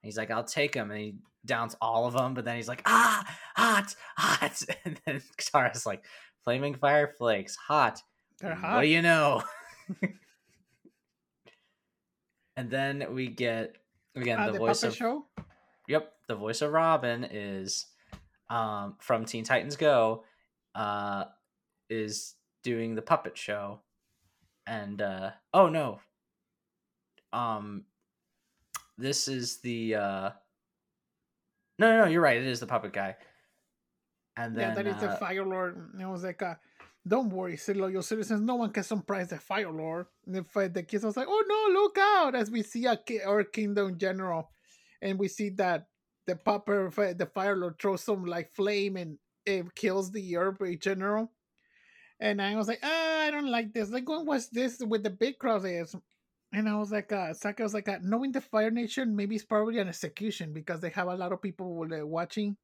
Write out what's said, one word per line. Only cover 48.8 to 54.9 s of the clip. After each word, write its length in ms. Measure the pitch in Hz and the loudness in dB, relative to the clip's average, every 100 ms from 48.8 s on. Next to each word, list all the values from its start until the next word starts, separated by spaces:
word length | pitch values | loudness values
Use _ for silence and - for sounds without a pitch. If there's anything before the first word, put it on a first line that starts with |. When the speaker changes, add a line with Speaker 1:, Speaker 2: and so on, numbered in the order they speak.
| 196 190 | 0 -4
Speaker 2:
and 220 | 170 147 _ _ - | -8 -12 _ _ -2
it 300 | 190 175 - | -2 -2 -2
kills 360 | 220 190 190 | 0 0 -2
the 260 | 208 185 170 | -6 -2 2
Earthquake 440 | 185 190 190 175 | 2 0 -4 -2
general. 500 | 196 190 190 208 226 _ _ _ _ _ _ _ - _ | -2 0 0 0 -2 _ _ _ _ _ _ _ -20 _
And 220 | 214 202 | -2 0
I 140 | 196 214 | 0 0
was 120 | 214 | -2
like, 120 | 226 | -2
"Ah, 420 | 277 320 320 311 302 | 0 0 0 0 0
I 40 | |
don't 200 | 302 285 | 0 0
like 220 | 233 220 | -2 -2
this. 180 | 233 208 | -4 -4
Like, 160 | 240 254 | -4 -2
when 160 | 311 311 | -4 0
was 240 | 277 226 | -2 -2
this 300 | 226 254 240 | -2 -2 -2
with 240 | 233 | -2